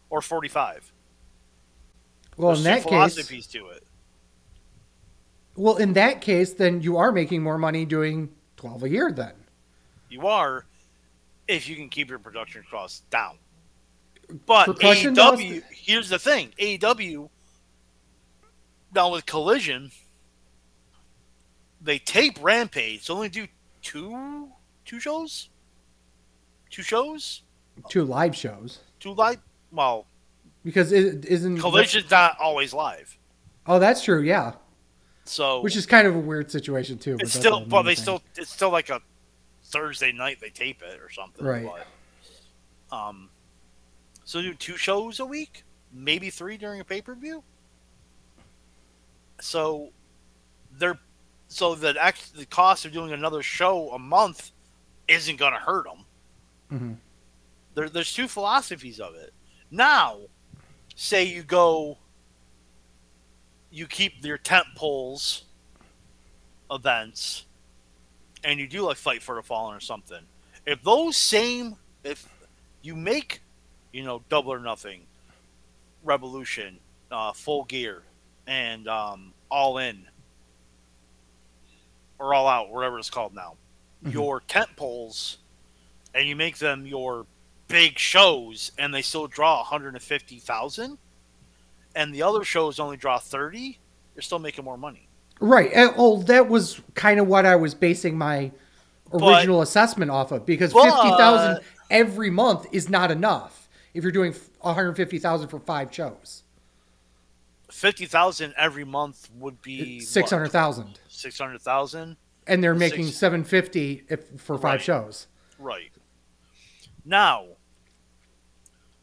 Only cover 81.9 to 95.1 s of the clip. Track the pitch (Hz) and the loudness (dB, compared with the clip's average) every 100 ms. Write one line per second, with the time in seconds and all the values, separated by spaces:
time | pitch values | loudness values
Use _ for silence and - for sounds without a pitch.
81.9 | _ _ - 139 139 135 123 101 120 127 | _ _ -10 0 2 4 2 -2 -6 -6
82.9 | 120 110 123 104 98 87 80 _ _ _ | -6 -10 -8 -10 -12 -18 -20 _ _ _
83.9 | _ 147 147 143 131 - 196 220 - 139 | _ -10 -6 -4 -6 -4 -4 -4 -6 -12
84.9 | 120 113 - - - _ _ _ _ _ | -10 -12 -12 -12 -14 _ _ _ _ _
85.9 | _ _ 135 143 147 165 - 151 135 139 | _ _ -4 -2 -2 -6 -4 -4 -4 -8
86.9 | 139 127 120 110 _ _ _ - 170 160 | -10 -8 -10 -14 _ _ _ -2 4 4
87.9 | 135 - 185 196 139 113 110 - - 143 | 2 2 6 6 4 -4 -12 -12 -6 -6
88.9 | 139 - 160 147 147 156 139 113 147 139 | -4 -6 -6 -8 0 2 2 -2 -8 -8
89.9 | 127 - 147 - 123 - 113 139 208 254 | -14 -6 -6 -8 -16 -8 -8 -8 -10 -12
90.9 | 294 _ _ _ _ _ _ _ _ _ | -14 _ _ _ _ _ _ _ _ _
91.9 | 160 151 139 175 214 190 170 160 139 147 | -6 -6 -2 0 0 -2 -2 -2 -2 -8
92.9 | 135 139 123 - 135 147 220 262 247 _ | -6 -2 -2 -4 -8 -8 -10 -16 -16 _
93.9 | _ _ - - 175 151 143 131 123 147 | _ _ -16 -8 -8 -8 -12 -14 -14 -14
94.9 | 120 _ | -16 _